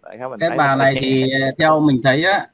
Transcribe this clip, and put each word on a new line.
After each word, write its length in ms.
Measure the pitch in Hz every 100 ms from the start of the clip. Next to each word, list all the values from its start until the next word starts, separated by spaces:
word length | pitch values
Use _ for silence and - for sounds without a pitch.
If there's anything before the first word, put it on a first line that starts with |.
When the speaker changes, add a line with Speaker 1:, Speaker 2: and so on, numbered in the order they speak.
Speaker 1:
Tại 160 | - 110
sao 100 | 127
mình 100 | 117
Speaker 2:
cái 100 | -
Speaker 1:
thấy 80 | -
Speaker 2:
bà 180 | 143
Speaker 1:
nó 80 | 135
hơi 100 | 135
Speaker 2:
này 0 |
Speaker 1:
nhẹ? 80 | 135
Speaker 2:
thì, 300 | 131 131 131 135
ờ, 100 | 135 131
theo 220 | 156 156
mình 220 | 151 127
thấy 200 | 135 139
á, 240 | 180 196 -